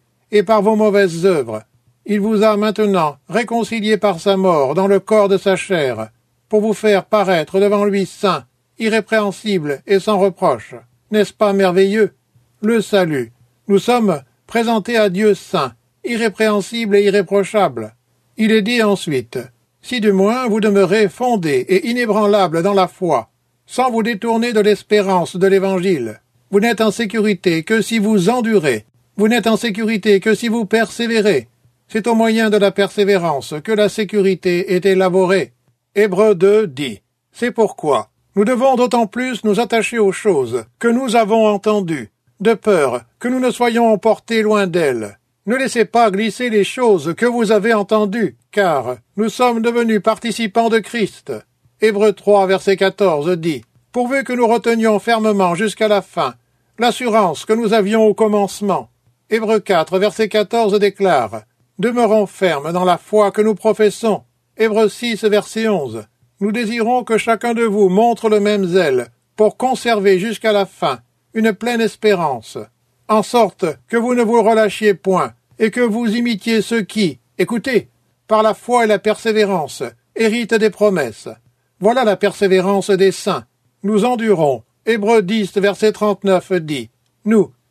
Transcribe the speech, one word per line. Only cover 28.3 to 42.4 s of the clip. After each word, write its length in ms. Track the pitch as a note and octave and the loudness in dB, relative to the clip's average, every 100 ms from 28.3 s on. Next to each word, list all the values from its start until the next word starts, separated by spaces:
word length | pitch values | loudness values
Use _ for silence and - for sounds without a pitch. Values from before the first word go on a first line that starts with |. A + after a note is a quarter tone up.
| B3+ A3+ G#3+ D3+ A2 - _ _ - | 0 0 0 0 -4 -8 _ _ -2
vous 100 | G#3+ | 0
n'êtes 200 | A#3+ A3+ | 2 0
en 100 | A3 | 0
sécurité 640 | A#3+ F#3+ A3 A3 G#3+ G3 | -2 -4 -4 -2 2 2
que 120 | A3 | 2
si 140 | G#3 A#3 | 0 -2
vous 180 | A#3 G3+ | -4 -2
persévérez. » 840 | A3 A3+ - A#3 A3+ G#3 D3 A2+ _ _ _ _ | -2 -2 -4 -2 0 2 0 -4 _ _ _ _
C'est 180 | G#3+ A3 | -6 -2
au 80 | A3+ | 0
moyen 340 | A3+ A3+ A3 | 2 2 2
de 80 | G#3 | 2
la 140 | G3 | 2
persévérance 840 | F#3+ G3 - G3 G3 E3+ C#3 - D#3 | 0 -2 0 0 2 0 -4 -6 -10
que 100 | G#3 | -4
la 160 | A3 G#3 | 0 0
sécurité 840 | - G3 G#3 F#3+ F#3 F3+ F3 G3 | -2 -4 0 0 0 -2 -2 -2
est 120 | F3+ G3 | 0 2
élaborée. 680 | F#3 F#3 F#3 F3+ F#3+ C#3 _ _ _ _ G3+ | 2 2 2 2 0 -2 _ _ _ _ -2
Hébreux 380 | G#3+ F3+ A3 | 0 2 2
deux 320 | F#3 G3 G#3+ G#3 | 4 4 2 0
dit, « 360 | C3+ C#3+ G2 _ _ _ | -6 -8 -10 _ _ _
C'est 200 | - A#3+ | -8 -4
pourquoi 580 | A#3 G#3 - D#3 A#2+ - _ _ G3 | -2 -2 -2 -2 -2 -2 _ _ -2
nous 100 | G#3 | 0
devons 300 | B3 C4+ B3+ | 2 2 2
d'autant 320 | B3 A#3+ G#3+ | 0 0 -2
plus 360 | A#3+ B3+ A3+ | -4 -6 -4
nous 160 | G#3+ G3+ | -2 0
attacher 400 | A#3+ A3+ A3 A#3 | 0 -2 -2 0
aux 120 | G3+ | -2
choses 540 | - A3 D#3 A#2+ A#2+ A2 _ | 0 0 0 -2 -6 -8 _
que 80 | A#3 | -2
nous 280 | A#3 C4 A#3 | 0 0 0
avons 320 | G#3 A3+ G#3+ | 2 2 2
entendues, 640 | G3+ G#3+ G#3 F3 D3+ A2 _ _ | 0 0 -2 -2 -6 -10 _ _
de 140 | - | -4